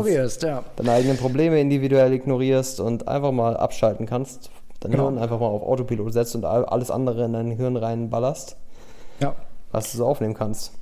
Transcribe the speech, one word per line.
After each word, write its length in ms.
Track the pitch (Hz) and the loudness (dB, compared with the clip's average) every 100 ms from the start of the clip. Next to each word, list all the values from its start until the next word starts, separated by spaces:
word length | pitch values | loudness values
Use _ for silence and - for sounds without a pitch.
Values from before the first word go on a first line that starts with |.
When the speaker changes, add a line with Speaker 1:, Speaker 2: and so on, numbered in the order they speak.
| 214 | 4
Speaker 1:
ignorierst, 340 | 151 127 - | 2 2 0
ja. 220 | 160 131 - - | -4 -4 -8 -4
Speaker 2:
Deine 160 | 120 | 2
eigenen 240 | 120 131 131 | 4 4 2
Probleme 440 | 127 131 165 156 | 2 2 4 6
individuell 520 | 143 139 135 135 131 | 4 2 4 6 6
ignorierst 680 | 127 135 127 131 131 131 - | 4 0 0 4 2 2 -2
und 280 | 104 113 - | -2 -2 0
einfach 240 | 139 143 | 0 0
mal 240 | 127 113 - | 2 0 2
abschalten 500 | - - 110 101 110 | 0 2 2 2 -4
kannst, 440 | 123 135 - - - - - | -4 -4 -8 -14 -14 -12 -8
dein 120 | 101 | 0
Speaker 1:
Genau. 120 | 131 | 2
Speaker 2:
Hirn 140 | 139 127 | 2 0
einfach 220 | 117 117 | -2 0
mal 60 | 117 | 0
auf 160 | 104 | -2
Autopilot 500 | - 127 117 113 110 | 0 -2 0 -2 0
setzt 240 | 117 117 113 | 0 0 -2
und 80 | |
all-, 220 | 85 117 - | 0 0 2
alles 240 | 123 120 | -2 -2
andere 320 | 120 131 117 | -2 0 0
in 80 | 117 | -2
dein 180 | 113 117 | -2 -2
Hirn 260 | 113 127 123 | -2 -2 -2
reinballerst, 800 | 113 117 113 117 127 151 - - - - - - - - | -2 -2 -2 -2 -2 -4 -10 -12 -10 -12 -12 -10 -10 -2
Speaker 1:
Ja. 140 | 143 - - - - | 0 0 -2 -6 -4
Speaker 2:
was 180 | - - | -4 -4
du 80 | 117 | -2
so 80 | 120 | 0
aufnehmen 280 | 143 110 | 0 -2
kannst. 380 | 110 107 107 - - | -2 -2 -2 -4 -6